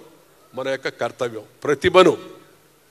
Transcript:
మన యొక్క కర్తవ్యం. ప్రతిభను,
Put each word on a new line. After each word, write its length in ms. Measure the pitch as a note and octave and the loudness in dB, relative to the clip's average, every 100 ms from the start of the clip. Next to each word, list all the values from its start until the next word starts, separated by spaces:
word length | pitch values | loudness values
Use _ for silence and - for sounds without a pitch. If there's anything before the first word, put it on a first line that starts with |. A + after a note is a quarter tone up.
| - _ _ _ _ | -10 _ _ _ _
మన 140 | B2+ C3+ | -10 -6
యొక్క 200 | C3 D3 | -6 -8
కర్తవ్యం. 540 | - A#2 - B2 G#2+ - - | -6 -8 -6 -8 -8 -18 -10
ప్రతిభను, 760 | C3+ D3+ F3+ F3 F3 A2+ - - - _ _ _ _ | -4 -2 4 6 6 4 -6 -20 -20 _ _ _ _